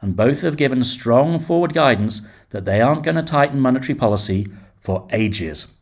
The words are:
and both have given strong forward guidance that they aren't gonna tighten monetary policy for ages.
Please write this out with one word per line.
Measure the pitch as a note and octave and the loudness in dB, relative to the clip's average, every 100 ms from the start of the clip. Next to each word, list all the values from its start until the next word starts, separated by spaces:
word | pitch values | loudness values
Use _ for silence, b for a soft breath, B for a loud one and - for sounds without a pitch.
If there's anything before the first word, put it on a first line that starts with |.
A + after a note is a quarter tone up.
and | G2+ F2+ | -4 0
both | A2 D3 | 0 2
have | F3 D3+ | -2 0
given | C#3+ B2+ | 0 0
strong | A#2+ - A#2 A#2+ D3 E3+ | -2 -2 2 2 4 0
forward | E3 F3 F3 | 0 0 0
guidance | D3+ C#3+ G#2+ G#2 G#2 B B B | 2 2 2 0 -4 B B B
that | G#2+ F2+ | -8 0
they | G2+ | 2
aren't | A#2+ D#3 | 4 2
gonna | D#3 D#3+ | 0 -2
tighten | D#3+ D3+ C#3+ C#3 | 0 0 0 2
monetary | C3 B2+ C3 C#3+ | 2 0 -2 -2
policy | A#2 G#2 - F#2+ G2+ B B B | 0 0 0 -2 -4 B B B
for | - F#2+ - | -6 -6 -4
ages. | A2 A2 G2+ E2 D2 - _ | -2 -2 -2 -6 -8 -10 _